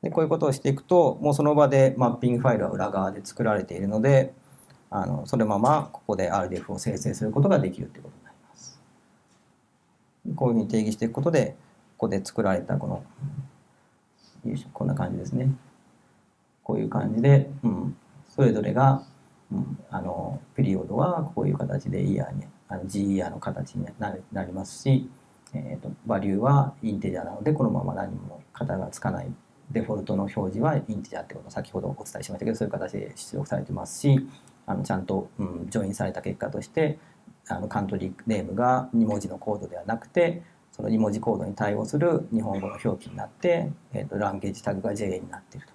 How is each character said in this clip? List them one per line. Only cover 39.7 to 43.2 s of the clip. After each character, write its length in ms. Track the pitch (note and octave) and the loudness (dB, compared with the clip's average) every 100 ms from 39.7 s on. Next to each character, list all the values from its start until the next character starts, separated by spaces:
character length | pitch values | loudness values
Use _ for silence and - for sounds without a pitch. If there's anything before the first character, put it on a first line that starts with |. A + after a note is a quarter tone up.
| F2 | -10
は 80 | |
な 140 | E2+ A2+ | -6 -6
く 100 | - | -2
て、 340 | - E3+ E3+ - _ _ | 2 2 2 -10 _ _
そ 100 | - | -8
の 60 | G#2+ | -2
二 80 | A2 | 2
文 160 | G#2+ | 2
字 80 | G#2+ | 0
コ 140 | - | -2
ー 40 | G#2+ | -2
ド 60 | |
に 100 | E2+ | -2
対 200 | G2+ G#2 | -2 -2
応 100 | G#2 | -2
す 140 | A2 D3 | -2 2
る 280 | E3+ D#3+ - | 2 2 0
日 80 | A2+ | -2
本 180 | A2 G2 | -2 -4
語 80 | F#2+ | -4
の 100 | - | -4
表 220 | A#2 F#2+ | -4 -4
記 60 | - | -6
に 60 | |
な 100 | - | -12